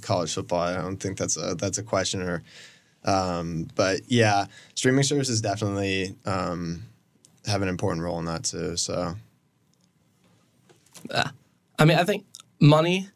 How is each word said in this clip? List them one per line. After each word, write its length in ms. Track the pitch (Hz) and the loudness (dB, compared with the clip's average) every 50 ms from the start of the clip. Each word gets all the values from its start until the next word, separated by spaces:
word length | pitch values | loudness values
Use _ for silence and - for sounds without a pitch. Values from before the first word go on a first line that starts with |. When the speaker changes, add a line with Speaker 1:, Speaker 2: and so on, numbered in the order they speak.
| - | -4
Speaker 1:
college 320 | - 101 90 85 80 - | -2 0 0 0 -2 -4
football. 260 | 95 - - 90 85 | -6 -6 -4 -2 -2
I 140 | 87 87 90 | 0 0 -2
don't 240 | 92 82 90 98 - | -4 -4 -6 -6 -6
think 180 | - 95 95 | -6 -6 -4
that's 220 | - 90 90 - - | -4 -4 -4 -4 -4
a, 160 | 90 92 92 | -4 -4 -4
that's 240 | 80 101 98 90 107 | -4 -4 -4 -4 -4
a 40 | 110 | -4
question. 380 | - - 95 92 - - 95 | -2 0 0 0 0 -2 -4
Or, 220 | 90 87 87 85 - - - - - - - _ _ _ _ _ - | -4 -4 -4 -6 -8 -12 -20 -20 -20 -20 -20 _ _ _ _ _ -2
um, 640 | 98 98 95 92 92 87 87 85 85 82 80 82 - - | 0 0 2 2 0 -2 -4 -4 -4 -4 -6 -6 -4 -2
but 280 | - 98 95 95 - - - | 0 2 2 0 0 -2 0
yeah, 380 | 123 120 110 107 101 98 98 95 - - - - _ | 2 4 4 4 4 2 0 -2 -8 -18 -20 -12 _
streaming 300 | - - 127 131 139 139 | 0 2 4 4 4 4
services 360 | 139 147 143 131 131 117 107 | 2 2 0 0 0 0 0
definitely, 760 | 113 101 98 104 110 101 98 98 98 98 95 95 92 95 - - - | 0 0 -2 -2 -2 -2 -2 0 0 0 0 0 -2 -4 -6 -8 -6
um, 560 | 107 95 92 90 90 87 87 87 82 85 82 113 - - _ _ _ _ _ _ _ _ _ - | -4 -2 -2 -2 -2 -4 -4 -6 -6 -8 -8 -10 -16 -20 _ _ _ _ _ _ _ _ _ -6
have 160 | - 101 98 98 | -4 -2 -2 0
an 60 | 92 | -2
important 340 | 92 85 104 95 87 82 85 | -2 -2 -2 -2 -2 -2 -4
role 160 | 87 85 85 | -4 -4 -4
in 80 | 85 | -4
that 180 | 85 82 82 - | -4 -4 -4 -6
too. 320 | - 90 87 85 82 85 | -6 -6 -4 -6 -4 -4
So, 380 | 87 - - 95 90 90 85 90 110 - - _ _ _ _ _ _ _ _ _ _ _ _ _ _ _ _ _ _ _ _ _ _ _ _ _ _ _ _ _ _ _ _ - - - - | -4 -4 -4 -4 -4 -4 -4 -6 -8 -12 -18 _ _ _ _ _ _ _ _ _ _ _ _ _ _ _ _ _ _ _ _ _ _ _ _ _ _ _ _ _ _ _ _ -20 -18 -12 -4
Speaker 2:
uh, 200 | - - - - - - _ _ _ _ _ _ _ - | -2 -2 -2 -2 -6 -12 _ _ _ _ _ _ _ 4
I 40 | 151 | 6
mean, 120 | 160 165 | 6 6
I 60 | 165 180 | 6 4
think 240 | 196 202 202 - _ - - - _ _ - | 2 0 -2 -6 _ -20 -20 -20 _ _ 4
money 500 | 160 147 151 160 160 175 180 190 190 - - | 6 8 8 8 6 4 2 0 -2 -6 -12